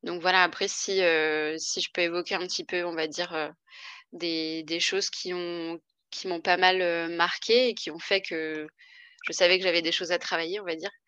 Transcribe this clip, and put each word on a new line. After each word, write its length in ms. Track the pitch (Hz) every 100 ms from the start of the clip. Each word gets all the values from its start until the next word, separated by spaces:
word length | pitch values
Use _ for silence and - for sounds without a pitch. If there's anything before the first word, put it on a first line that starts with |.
Donc 180 | - 175
voilà, 200 | 175 185
après 240 | 180 - 202
si, 320 | - - 190
heu, 540 | 180 165 156 156 151 160
si 220 | - -
je 100 | 170
peux 100 | -
évoquer 320 | 175 170 170 196
un 40 | 180
petit 180 | -
peu, 200 | 165 180
on 100 | 175
va 120 | 165 160
dire, 260 | 151 175
heu, 160 | 165 151 165 _ - - - -
des, 500 | 170 170 165 160 160
des 160 | 156 165
choses 300 | 170 190 196
qui 240 | - 185
ont, 460 | 180 175 170 165 165 _ _ _
qui 180 | - 190
m'ont 120 | 175
pas 140 | 165 180
mal, 240 | 185 185
heu, 260 | 180 170 165 170
marquée 540 | 170 - - 233 254
et 40 |
qui 160 | 226 -
ont 80 | 156
fait 220 | - 196
que 440 | 190 165 160 156 151 _ - - - _ -
je 40 |
savais 260 | 160 180 185
que 60 |
j'avais 180 | 185 170
des 100 | 165
choses 200 | 165 175
à 60 | 175
travailler, 400 | - 170 165 196
on 40 | 196
va 100 | 160
dire. 140 | 180 -